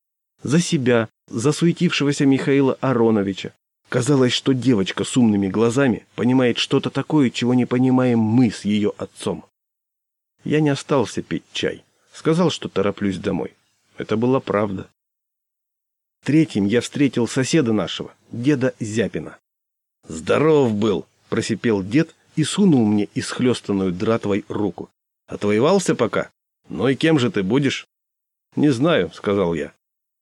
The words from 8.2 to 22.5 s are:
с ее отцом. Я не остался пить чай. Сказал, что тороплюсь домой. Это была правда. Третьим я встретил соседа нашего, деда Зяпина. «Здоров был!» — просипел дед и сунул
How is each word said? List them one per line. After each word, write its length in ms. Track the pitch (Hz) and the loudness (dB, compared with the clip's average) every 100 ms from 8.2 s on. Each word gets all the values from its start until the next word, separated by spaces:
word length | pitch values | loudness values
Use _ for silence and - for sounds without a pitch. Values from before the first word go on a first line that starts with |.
| 107 117 123 | 2 4 2
с 140 | - | 0
ее 300 | 98 104 104 - | -2 0 0 -4
отцом. 480 | - - 107 85 - _ _ _ _ _ _ _ _ _ | -12 -8 -6 -6 -10 _ _ _ _ _ _ _ _ _
Я 160 | - 147 | -2 0
не 80 | 151 | 2
остался 540 | 139 - 147 104 - | 0 -2 -2 0 -6
пить 220 | - 82 - | -8 -8 -8
чай. 320 | - - 87 _ _ _ | -6 -6 -6 _ _ _
Сказал, 380 | - 156 160 175 | -6 -2 2 0
что 180 | - 95 | -2 -6
тороплюсь 480 | - 98 98 101 95 | -2 -2 -2 -4 -4
домой. 380 | 104 90 - - _ _ _ - | -4 -6 -8 -12 _ _ _ -16
Это 200 | - 110 | -6 -2
была 240 | 123 131 | 0 0
правда. 480 | 113 101 104 95 95 _ _ _ _ _ _ _ _ _ _ _ _ _ | 0 -2 -2 -6 -12 _ _ _ _ _ _ _ _ _ _ _ _ _
Третьим 420 | - 151 151 110 98 | 0 2 2 0 0
я 140 | 117 | 0
встретил 460 | - 127 139 123 113 | -2 -2 0 0 -2
соседа 460 | - 127 165 117 | -2 0 0 2
нашего, 400 | 107 90 - 73 - _ | 0 -2 -8 -12 -16 _
деда 440 | 110 123 147 127 - | -4 -2 0 -2 -4
Зяпина. 580 | 110 110 98 85 80 - _ _ _ _ _ _ _ | -6 -4 -4 -4 -10 -16 _ _ _ _ _ _ _
«Здоров 680 | 80 80 110 151 151 127 | -12 -2 0 4 4 4
был!» — 320 | 104 110 87 - _ _ | 2 0 -2 -6 _ _
просипел 540 | 104 117 - 117 101 | -6 -4 -2 0 0
дед 320 | 95 131 165 _ _ - | 0 0 -2 _ _ -4
и 80 | |
сунул 400 | 151 | -4